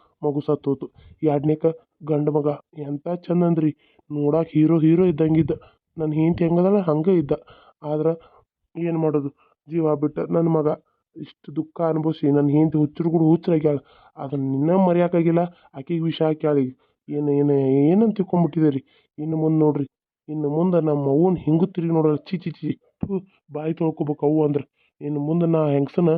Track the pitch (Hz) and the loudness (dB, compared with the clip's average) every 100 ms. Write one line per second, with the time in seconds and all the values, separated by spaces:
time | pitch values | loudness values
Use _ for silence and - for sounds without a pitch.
0 | _ _ 151 143 147 143 139 135 - _ | _ _ -4 -4 -4 -4 -2 -6 -8 _
1 | - - 156 143 151 151 165 165 _ _ | -20 -6 -2 0 0 0 -2 -4 _ _
2 | 151 147 151 147 147 143 _ 156 143 143 | -4 -2 0 -2 -2 -6 _ -14 -10 -10
3 | 175 180 - 175 170 160 151 - _ _ | -8 -8 -2 0 2 2 -2 -4 _ _
4 | - 147 147 156 160 151 156 165 160 170 | -12 -4 0 2 2 2 4 4 4 4
5 | 185 151 160 160 151 156 - _ _ - | 4 2 2 2 0 -4 -10 _ _ -6
6 | 156 151 160 175 170 170 185 208 170 151 | -4 0 0 2 0 2 2 2 2 0
7 | 170 180 139 151 - - _ _ 151 151 | 2 2 0 -4 -8 -20 _ _ -6 -2
8 | 160 165 - _ _ _ _ 165 170 165 | -2 -4 -8 _ _ _ _ -8 -4 -2
9 | 156 147 139 - _ _ - 165 156 147 | 0 -2 -4 -10 _ _ -8 -2 -2 0
10 | 151 165 160 170 170 160 151 - _ _ | -2 -4 -4 0 2 2 0 -4 _ _
11 | _ 151 147 _ - 139 156 - 165 160 | _ -20 -20 _ -12 -10 -8 -4 -2 0
12 | 160 156 147 143 143 147 156 151 147 - | -2 -2 2 2 2 2 2 2 -2 -2
13 | 165 165 160 165 180 160 151 139 - _ | 0 2 4 2 2 0 0 -2 -6 _
14 | _ - 139 143 135 135 151 185 185 175 | _ -16 -8 -6 -4 -2 0 2 2 2
15 | 175 175 165 170 175 - _ 143 135 170 | 0 0 2 0 -2 -8 _ -14 -8 -4
16 | 160 151 156 156 156 147 131 - _ _ | -4 -2 -2 0 0 0 0 -6 _ _
17 | - 147 147 143 147 139 135 139 147 190 | -10 -4 0 2 2 2 2 4 4 4
18 | 226 202 185 175 165 160 156 135 - _ | 2 0 -2 0 0 0 0 0 -6 _
19 | _ - 156 156 160 156 151 143 139 _ | _ -10 -6 -2 0 2 2 0 -4 _
20 | _ _ - 151 147 151 185 175 156 147 | _ _ -12 -6 -4 0 0 2 0 0
21 | 139 143 185 175 151 160 - - 165 165 | 0 2 2 0 0 0 0 -2 -2 0
22 | 156 147 - 175 165 - 151 - _ _ | 0 0 -6 -10 -8 -8 -8 -10 _ _
23 | 196 190 196 _ _ 147 160 160 160 156 | -8 -8 -10 _ _ -10 -6 -4 -4 -4
24 | 151 147 147 156 147 143 - _ _ - | -6 -2 0 0 0 -2 -6 _ _ -12
25 | 147 151 147 170 165 160 151 143 135 - | -8 -6 -2 0 0 0 0 0 -2 0
26 | 170 | 0